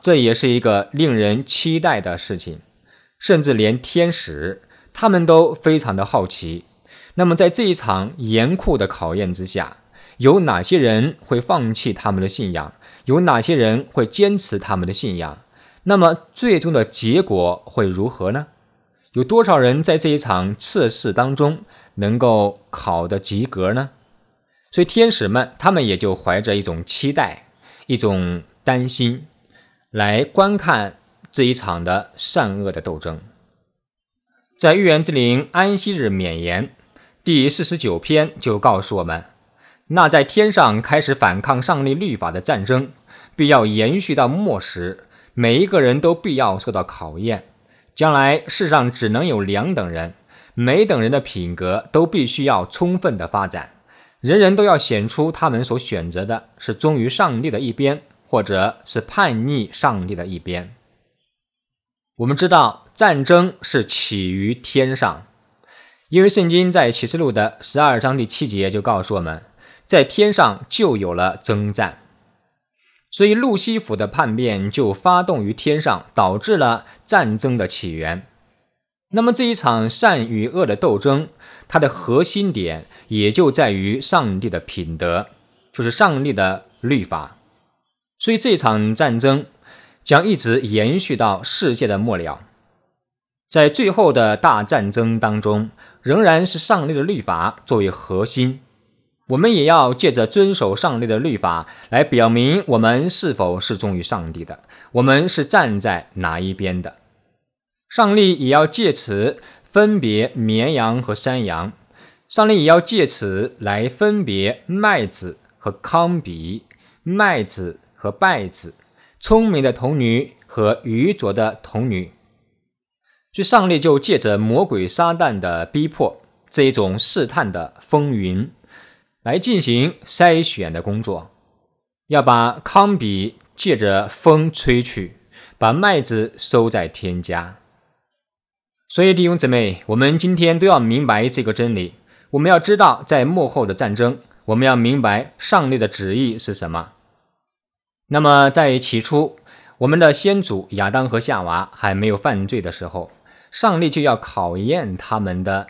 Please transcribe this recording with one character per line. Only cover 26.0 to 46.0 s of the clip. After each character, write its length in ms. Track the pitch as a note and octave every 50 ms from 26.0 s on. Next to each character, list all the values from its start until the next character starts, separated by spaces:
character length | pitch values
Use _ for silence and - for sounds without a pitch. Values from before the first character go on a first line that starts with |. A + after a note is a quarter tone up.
| G#2+ G2+ F#2
怀 260 | - - - F2+ G2
着 160 | G#2+ A2+ G2+
一 60 | G2+
种 220 | G2 F2+ E2+ D#2+ F2
期 260 | - - - - C#3
待， 360 | C#3+ D3+ C#3 F#2+ D#2+ - _ _ _ _ _ _ - - - -
一 100 | C3+ A#2
种 460 | - G#2+ G2 F#2 F2+ F2 F2 F2 E2 - _ _ _
担 240 | - B2+ B2 B2 B2+
心， 380 | B2 - C3 A#2 A#2+ C3 D3+ - _ _ _ _ _ _ _ _ _ _ _ _
来 320 | - G#2+ G#2 G2+ G#2 A2 C3+
观 320 | - - - G3 G3 G#3
看 420 | G3+ - E3 D#3 A#2 G#2 G2 F2+ _ _ _ _ _ - _
这 120 | - - C3+
一 100 | B2 B2+
场 300 | B2 - - F2 E2+ E2+
的 280 | F2 F2+ G2 G#2 - _
善 440 | - - - - F3+ C#3 G#2 G2 G2
恶 120 | G2+ G2
的 80 | F2 D#2+
斗 200 | D#2 - E2+ D#2
争。 200 | - F2 D#2+ D#2+ G2 A2 _ _ _ _ _ _ _ _ _ _ _ _ _ _ _ _ _ _ _ _ _ _ _ _ _ _
在 140 | - D#3+ D#3
《预 100 | G3+ G3+
言 180 | F3+ D#3 D3+ D#3+
之 80 | E3+
灵 360 | E3 C#3 B2 A#2+ A#2+ C3 C#3+ -
安 240 | - F3 F#3 G3 G3+
息 160 | G3 G3 G#3
日》 160 | G3+ E3+ C3+ G#2+
勉 280 | G2 F#2+ F#2 F2 E2 E2
言 380 | E2+ F2 F2 F#2 B2+ - - _ _ _ _ _ _ _ _ _ _
第 260 | - E3+ D3 C3 C#3+
四 140 | - - C#3
十 140 | - F3 D#3+
九 200 | - A2+ F2+ E2+
篇 340 | - - D#3 D3+ D3+ D#3 - -
就 200 | - B2+ A2 G#2
告 200 | - C3 G#2+ F#2+
诉 180 | G2 - - G2
我 60 | F2
们， 220 | E2 D#2+ E2+ - - _ _ _ _ _ _ _ _ _ _ _ _
那 200 | D3+ F3+ F3 D3+
在 160 | C#3+ D#3 C#3
天 280 | - - G#3+ G#3+ G#3+
上 300 | G3+ - D#3 A#2+ G#2 G#2+
开 200 | A2 - D3 D3+
始 140 | D3+ - C3
反 260 | B2+ - G2 F2+ F#2+
抗 200 | G2+ - C#3 B2
上 220 | B2 - F3+ C#3+ C#3
帝 120 | C3+ C3+
律 200 | C#3+ G3 G3 B2+
法 140 | G2 - E2
的 100 | E2 F#2
战 240 | F#2 - D3+ A2 G2
争， 280 | G#2 B2+ B2+ C3+ B2+ - _ _ _ - - - _ _
必 120 | - D#3 C#3+
要 180 | D3 C3+ A2
延 340 | G#2+ G#2+ G#2+ G#2+ A#2 D3+ G3
续 140 | F#3+ - D3
到 140 | C3 C3+ A#2+
末 320 | C#3 F3 G#3 G3+ C3 G2
时， 480 | - - - F2+ F2 F2+ F#2+ - - _ _ _ _ _ _
每 260 | - A#2 A#2 A#2 C3+
一 60 | F#3
个 160 | G3 G3 F3+
人 180 | C#3 B2 B2 C#3+